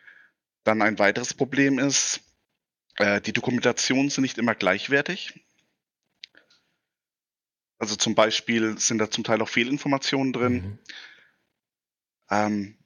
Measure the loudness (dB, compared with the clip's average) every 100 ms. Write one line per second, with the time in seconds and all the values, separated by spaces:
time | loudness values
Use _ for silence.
0 | -20 -20 _ _ _ _ 0 2 2 4
1 | 2 2 -2 -2 -2 2 2 2 0 0
2 | -2 -6 _ _ _ _ _ _ _ -2
3 | 0 0 -2 -4 -2 0 0 0 0 0
4 | 0 0 -2 0 -2 0 2 0 0 0
5 | 0 -6 -10 -16 _ _ _ _ _ _
6 | _ _ -20 _ _ _ _ _ _ _
7 | _ _ _ _ _ _ _ -8 -6 -2
8 | 0 4 4 2 0 0 0 0 0 0
9 | -2 -2 0 0 0 0 0 -2 0 -2
10 | 0 0 0 0 0 0 -4 -12 -16 -20
11 | -20 -20 _ _ _ _ _ _ _ _
12 | _ _ -2 0 0 -2 -6 -6